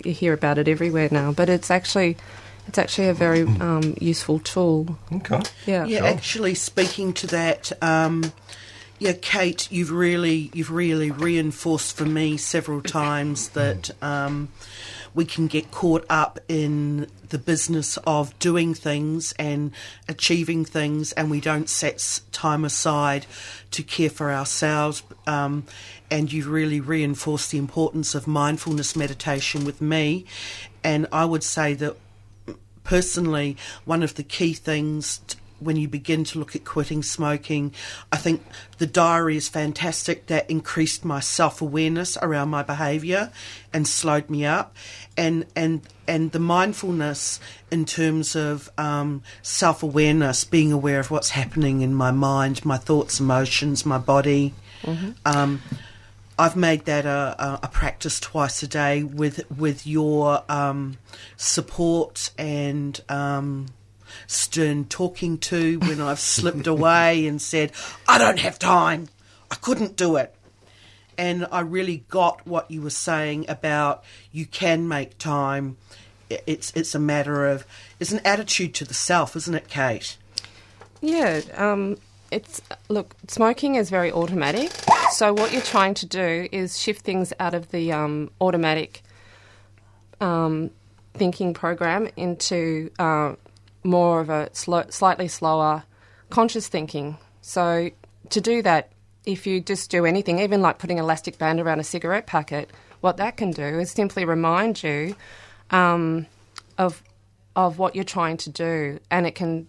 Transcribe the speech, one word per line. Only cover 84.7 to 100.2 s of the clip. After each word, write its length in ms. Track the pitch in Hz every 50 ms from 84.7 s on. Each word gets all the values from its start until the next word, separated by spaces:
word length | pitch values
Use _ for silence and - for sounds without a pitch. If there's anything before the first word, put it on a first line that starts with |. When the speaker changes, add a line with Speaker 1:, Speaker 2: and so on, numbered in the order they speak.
| - - - - - - - -
Speaker 1:
So 220 | - - 226 208 208
what 180 | 208 214 226
you're 100 | 226 254
trying 320 | 240 - - 214 190 190 202
to 100 | - -
do 420 | 165 - 185 185 170 165 170 180 - -
is 260 | 196 185 180 - -
shift 220 | - 226 208 - -
things 260 | - 185 185 185 180 - -
out 140 | 190 175 170
of 180 | 170 165 -
the, 200 | - 175 165 165
um, 400 | 160 151 151 151 151 151 151 - - -
automatic, 600 | 185 185 180 170 165 156 156 156 - - - - - - - - - - - - - - - - - - - - _ - - _ _ - - -
um, 500 | 208 180 170 165 165 160 156 156 160 - - _ - - - - - - -
thinking 400 | - 208 180 175 - 196 175 165
program 560 | - - 165 175 170 175 165 170 202 226 - -
into, 760 | - 175 180 175 170 - - 190 175 165 165 160 156 160 160 - -
uh, 340 | 175 160 160 151 151 143 - - - - - - - - - - -
more 360 | 185 180 175 175 170 170 165
of 100 | 160 156
a 200 | 156 151 151 - -
slo-, 320 | - - - 175 170 165 -
slightly 380 | - - 196 190 175 - 185
slower 560 | 165 - - 170 160 160 156 156 151 151 156 - - _ _ - - - - - -
conscious 380 | - 233 226 233 - 226 202
thinking. 500 | - - 165 156 151 - 147 143 147 156 151 - _ _ _
So 500 | - - - 185 175 170 170 170 170 170 - - - - - - - -
to 100 | - 214
do 200 | 185 226 233 233 208
that, 280 | 196 165 156 - - - _ - - - _ -
if 200 | - 196 185 -
you 120 | 196 190 185
just 280 | 180 - 196 185 - -
do 160 | - 175 170
anything, 340 | 165 170 196